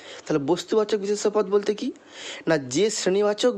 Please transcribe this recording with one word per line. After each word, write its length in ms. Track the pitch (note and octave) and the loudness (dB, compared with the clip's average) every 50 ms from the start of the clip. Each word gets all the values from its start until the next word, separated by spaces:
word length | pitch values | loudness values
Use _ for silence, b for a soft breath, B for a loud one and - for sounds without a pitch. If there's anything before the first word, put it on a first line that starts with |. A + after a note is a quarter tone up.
| B B B B B | B B B B B
তাহলে 180 | - D#3 D3 C#3 C#3+ | -2 -2 0 0 0
বস্তুবাচক 480 | F3+ F3 - - A3 A3 G#3+ G#3 A3 G#3 F#3+ | 0 -2 -2 0 2 2 2 2 0 -2 0
বিশেষ্য 220 | G3+ G#3 G3+ - G#3+ G#3 | -2 -2 0 0 0 2
পদ 100 | G#3+ G3+ F#3 G3+ | 0 2 2 2
বলতে 160 | G#3 G3+ G#3+ G#3 - | 2 2 0 -2 -2
কি? 80 | B3 C#4 - B B B B B B B B B B E3+ | -4 -8 -8 B B B B B B B B B B 0
না, 60 | D#3+ D3+ C3+ B2+ B2+ | 0 0 0 -2 0
যে 120 | D#3+ G#3 A3 G#3 | 0 2 2 0
শ্রেণীবাচক 560 | - - F#3 F#3+ G3+ G#3 G3+ G#3 G#3 A#3+ B3 G#3 | 0 0 0 2 2 2 2 2 2 2 0 0